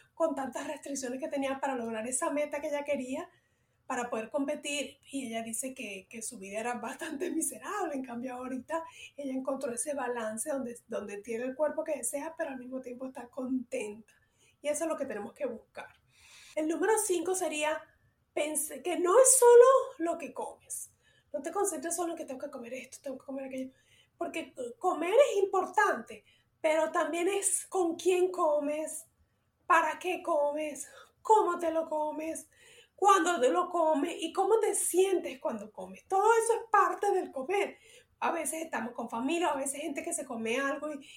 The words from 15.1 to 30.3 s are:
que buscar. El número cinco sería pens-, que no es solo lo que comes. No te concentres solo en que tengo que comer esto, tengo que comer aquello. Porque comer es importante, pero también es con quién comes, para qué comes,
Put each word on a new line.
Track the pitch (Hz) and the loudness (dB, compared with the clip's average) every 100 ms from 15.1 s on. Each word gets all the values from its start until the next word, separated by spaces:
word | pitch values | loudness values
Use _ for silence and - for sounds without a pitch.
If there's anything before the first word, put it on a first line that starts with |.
| 208 226 | -6 -8
que | - 269 | -6 -8
buscar. | - - - - - _ _ - - - - | -8 -14 -16 -16 -18 _ _ -20 -20 -10 -4
El | 311 | -2
número | 311 381 427 | 0 2 2
cinco | 415 349 349 | 2 0 0
sería | 370 339 302 302 311 - _ _ _ _ | -2 -2 -2 -2 -2 -8 _ _ _ _
pens-, | - 302 294 - 277 | -4 -2 -2 -4 -6
que | 359 320 | -4 0
no | 349 427 | 6 8
es | 523 - | 10 10
solo | 480 480 480 539 - - 339 | 12 12 12 10 4 -4 -4
lo | 320 | -2
que | 254 | -6
comes. | - 220 - - - - _ _ _ _ | -10 -10 -12 -12 -12 -12 _ _ _ _
No | 294 | -8
te | 320 | -4
concentres | 392 392 302 330 | -2 -2 -2 -4
solo | 330 339 | -2 -4
en | 320 | -4
que | |
tengo | 269 254 | -8 -10
que | 285 | -10
comer | 262 233 | -12 -12
esto, | 254 254 - | -12 -14 -14
tengo | 277 262 | -12 -12
que | - | -10
comer | 269 | -10
aquello. | 269 262 262 - _ _ _ - | -8 -8 -10 -12 _ _ _ -8
Porque | 339 320 - - 240 - | -6 -6 -8 -10 -12 -2
comer | 370 302 339 | 0 0 4
es | 453 539 403 | 6 6 4
importante, | 392 381 - - 403 240 - 214 _ _ _ _ | 0 0 -2 2 2 2 -6 -16 _ _ _ _
pero | 311 311 320 | 0 2 2
también | 302 311 339 359 | 0 -2 0 0
es | 403 392 - - | 0 0 -2 -2
con | 381 339 - | 0 0 0
quién | 349 359 370 | 2 4 2
comes, | 359 320 294 285 302 302 - - _ _ _ _ _ - | 2 2 2 0 -4 -6 -10 -14 _ _ _ _ _ 4
para | 330 320 294 | 4 4 -2
qué | 359 330 | -4 -4
comes, | - | 0